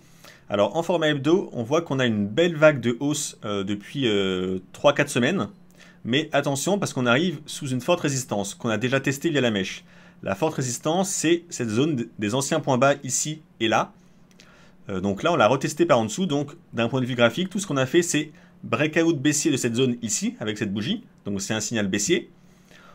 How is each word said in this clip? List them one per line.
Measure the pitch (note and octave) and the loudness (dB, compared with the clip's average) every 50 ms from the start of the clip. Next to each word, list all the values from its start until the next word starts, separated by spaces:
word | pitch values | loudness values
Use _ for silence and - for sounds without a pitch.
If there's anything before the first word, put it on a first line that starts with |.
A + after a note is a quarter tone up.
| - - - - - - - - - - | -10 -20 -20 -20 -20 -20 -20 -20 -10 -2
Alors, | - G#2 G2+ - - | 0 2 2 2 2
en | D#3+ E3 | 0 0
format | - F#3 E3 D#3+ D3+ | 0 0 2 2 2
hebdo, | D3+ C#3+ C3 D3 E3+ G3 - - - | 0 0 2 2 2 2 2 0 -6
on | C3 A2+ | -8 -4
voit | A2 C#3+ E3+ E3+ | 0 0 0 0
qu'on | - C#3+ C3+ | 0 0 0
a | C3 | 2
une | A#2+ A2 G#2 G2+ | 2 2 0 0
belle | G2 G#2+ D3+ E3+ F3+ E3+ | 0 2 2 2 2 4
vague | D3 D#3 D#3 D3 C3 | 6 6 6 6 4
de | A2 A#2 B2 A#2+ | 2 -2 0 0
hausse, | C#3+ C#3+ D3+ D3 - - - - - | 0 -2 -2 -2 -4 -6 -10 -8 -6
euh, | A2+ G2+ G2+ G2 | -4 -2 -2 0
depuis, | F#2+ G#2 G2+ - - - D3 C3+ A2+ | -2 -4 -4 -6 -8 -4 -2 0 2
euh, | G#2 G2+ G2 F#2+ F#2 F2+ F#2 F#2 F#2+ F#2+ - - - | 4 4 2 2 2 0 0 -2 -2 -4 -6 -10 -6
trois, | - - D3 C#3 | 0 2 4 4
quatre | - C#3+ C3+ | 4 2 0
semaines. | - C3+ A#2+ C3+ F#3 F#3 A2 C#3 - - - - - - - - - - - | 0 0 2 2 2 0 -2 -4 -8 -14 -20 -20 -20 -20 -20 -20 -20 -14 -6
Mais | - A#2+ C#3+ D3+ D3+ - | -2 -2 -2 0 0 0
attention, | C#3+ C3+ C#3+ C#3 C3+ - E3+ G3 G3+ | -2 0 0 -2 -2 -2 -2 0 0
parce | - - - | -2 -2 -4
qu'on | C3+ B2 | -2 2
arrive | B2 A#2+ C3 E3+ F#3 D3+ C#3 - | 2 2 2 2 0 -2 -6 -10
sous | - - - D#3 C3+ | -14 -12 -10 -6 -6
une | C3 B2+ - | -4 -2 0
forte | - F3 E3+ | 0 0 2
résistance | - D#3 C3+ C3 A#2+ - A2+ G2+ G2 F#2+ - | 0 0 -2 -4 -4 -4 -4 -4 -4 -4 -6
qu'on | - - A#2+ | -6 -4 -2
a | A2 G#2+ | -2 -2
déjà | A#2 B2+ C3 C3+ | 0 0 0 0
testée | C3+ F#3 F3+ - - F3 | 0 -2 -2 -2 -2 -2
via | D3+ C#3 B2 | 0 2 2
la | A#2+ | 2
mèche. | A2 G2 F#2 - - - - - - - - - - - - | 0 0 -2 -4 -6 -10 -14 -20 -20 -20 -20 -20 -20 -10 -6
La | - G2 | -6 -4
forte | - D#3 D#3+ D#3+ | -2 -2 -2 -2
résistance, | - C3+ B2+ A#2+ - - D#3 D#3+ F#3 G3 F#3+ | -2 -4 -4 -6 -4 -4 -2 0 0 0 -2
c'est | - - - D#3 E3+ E3+ E3+ - | -2 -2 0 2 2 0 0 -4
cette | - - B2+ A2+ | -8 -6 -4 -2
zone | G#2 A2+ C#3 E3 D#3 | 0 0 0 2 0
d-, | B2 A#2 - - - | -2 -4 -6 -6 -4
des | G#2 G#2 A2 | -2 -2 0
anciens | C3+ C3+ - E3+ D#3 | -2 -2 -2 -2 -2
points | - D3 C3+ A#2+ | 0 0 2 4
bas | C3+ C#3 C#3+ C#3 - | 4 4 2 2 -2
ici | C3+ B2+ - - D3 D3+ D#3 - _ _ - | -4 -4 -4 -4 -4 -6 -10 -12 _ _ -4
et | A2+ G#2+ | 0 0
là. | G#2+ A#2+ E3+ G3 - _ _ - - - - - - - - - - - - - - - - - | 2 0 0 -2 -8 _ _ -20 -20 -20 -20 -20 -20 -20 -20 -20 -20 -20 -20 -20 -20 -18 -12 -8
Euh, | G2+ F#2 | -6 -4
donc | F2 G2+ G2 F#2+ - | -2 -2 -2 -2 0
là, | D#3+ F3 | 0 4
on | |
l'a | D3+ A2 G#2 | 4 6 6
retesté | B2+ C3+ - D#3 - - F3 | 4 4 0 -2 0 0 2
par | E3+ C#3+ A#2+ | 4 4 4
en | A2 | 2
dessous. | G#2+ - - F#3+ | 2 -2 -4 -2
Donc, | F3+ C#3+ C#3+ D3 C#3 - - - _ - | -2 -2 -2 -2 -4 -8 -16 -20 _ -4
d'un | A#2 A#2 A#2 | -2 -2 0
point | C3+ C3 B2+ | 0 0 -2
de | |
vue | A#2+ C3 | -2 2
graphique, | B2 A#2+ A#2 A#2 - F#3 F#3 | 4 4 4 4 2 -4 -4
tout | - G#3+ | -4 -6
ce | F#3 | -4
qu'on | - D3 | -2 -2
a | C#3 C3 | 0 0
fait, | B2+ - E3+ F3 | 2 4 2 2
c'est | E3+ - D3+ D#3 - - - - - - - - | 4 2 -2 -2 -4 -8 -20 -20 -20 -20 -18 -8
breakout | - - - D3 D#3 D#3 E3 E3 E3 D#3 | -4 -2 0 0 0 2 2 2 2 2
baissier | C#3 B2+ D3+ D3 D3 - E3 | 2 2 0 2 2 2 0
de | C#3 A#2+ | 0 2
cette | - B2 A2+ | 0 0 0
zone | A#2+ C3+ B2 A#2+ - | 2 2 2 0 -2
ici, | - G#2+ - - F#3+ A#3 - - | -4 -4 -4 -4 -4 -4 -4 -4
avec | - G#2+ G#2+ | -4 -4 -4
cette | - A#2 G2 F#2+ | -2 -4 -4 -2
bougie. | G#2+ G2+ D3 G#3+ - - - - - - | -2 -2 -4 -4 -6 -8 -12 -20 -14 -8
Donc, | G2 G2+ F#2+ F#2+ | -6 -6 -4 -4
c'est | - A2+ | -4 -4
un | A2 | -4
signal | G#2 - A#2+ A2+ G2+ F#2+ | -4 -2 -2 -2 0 0
baissier. | F#2+ G2+ - - F3 - - - - - - - - - _ - - - - - - | 0 -2 0 0 0 0 -2 -4 -14 -20 -20 -20 -20 -20 _ -20 -20 -20 -20 -20 -20